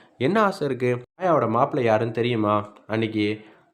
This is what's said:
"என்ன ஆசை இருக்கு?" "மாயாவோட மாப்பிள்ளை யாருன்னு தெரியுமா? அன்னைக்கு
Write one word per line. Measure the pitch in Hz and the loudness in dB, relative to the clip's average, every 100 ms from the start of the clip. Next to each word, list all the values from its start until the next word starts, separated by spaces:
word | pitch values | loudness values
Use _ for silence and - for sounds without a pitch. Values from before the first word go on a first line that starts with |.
| - - | -18 -4
"என்ன | 131 214 | 0 2
ஆசை | 202 185 143 | 0 0 -6
இருக்கு?" | 123 123 123 123 | -2 -2 -2 -6
"மாயாவோட | - 180 151 117 | -4 0 2 2
மாப்பிள்ளை | 117 143 147 | 2 0 0
யாருன்னு | 117 110 117 117 | 2 2 0 -2
தெரியுமா? | 120 117 104 104 104 - - | -2 0 2 0 -2 -12 -6
அன்னைக்கு | 110 113 107 104 107 - - _ | -4 -2 -2 -2 -4 -10 -20 _